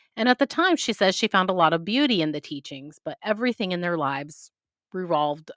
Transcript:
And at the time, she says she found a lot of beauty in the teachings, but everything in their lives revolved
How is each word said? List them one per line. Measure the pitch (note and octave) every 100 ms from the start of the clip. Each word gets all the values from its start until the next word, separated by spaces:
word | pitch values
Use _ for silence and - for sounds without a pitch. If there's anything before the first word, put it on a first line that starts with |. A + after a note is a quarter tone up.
| _ -
And | A#3+
at | B3
the | C#4
time, | - F#4 D#4+
she | -
says | G#3 F#3+ -
she | A3+
found | F#3+ F#3
a |
lot | F#3 D#3+
of | E3 E3
beauty | B3 D4 G3+
in | D#3
the | D3
teachings, | - C#3+ - C3+ D3 - D#3+
but | -
everything | G#3+ G#3+ B3 A3+ F#3+
in | F3
their | F3 E3
lives | C#3 C#3 D3 - - _ _ _ _
revolved | F#3 F3 D3+ D3+ D3+ D#3+